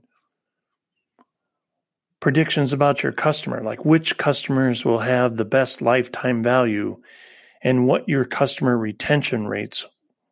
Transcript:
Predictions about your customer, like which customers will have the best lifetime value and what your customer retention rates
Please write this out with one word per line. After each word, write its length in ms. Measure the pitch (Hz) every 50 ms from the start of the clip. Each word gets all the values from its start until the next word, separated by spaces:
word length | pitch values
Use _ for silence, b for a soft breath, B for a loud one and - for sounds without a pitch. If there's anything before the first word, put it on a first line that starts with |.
| _ _ _ _ _ _ _ _ _ _ _ _ _ _ _ _ _ _ _ _ _ _ _ _ _ _ _ _ _ _ _ _ _ _ _ _ _ _ _ _ _ _ _ -
Predictions 520 | - 151 131 160 156 156 - 151 143 127
about 300 | 139 135 143 143 139 -
your 100 | - 135
customer, 500 | - - - 156 151 - - 139 117 117
like 220 | 113 110 113 - -
which 340 | 147 160 160 160 - - -
customers 680 | - 147 139 - - - 135 131 135 127 120 113 -
will 160 | 120 117 113
have 360 | 110 127 127 123 127 123 117
the 80 | 113 107
best 360 | 104 - 135 131 131 - -
lifetime 600 | 131 120 123 131 120 - - - - 127 123 117
value 580 | 110 120 123 131 123 117 107 104 107 - 120 - B B B B B B B B B B B B
and 240 | B 127 131 127 123
what 220 | 127 165 226 - -
your 160 | 147 139 123
customer 520 | - - - 143 127 - - - 127 123
retention 720 | 117 110 107 104 - - - 151 147 143 - 127 113 104 104
rates 380 | 101 101 104 - - - - - _ _ _ _ _ _ _ _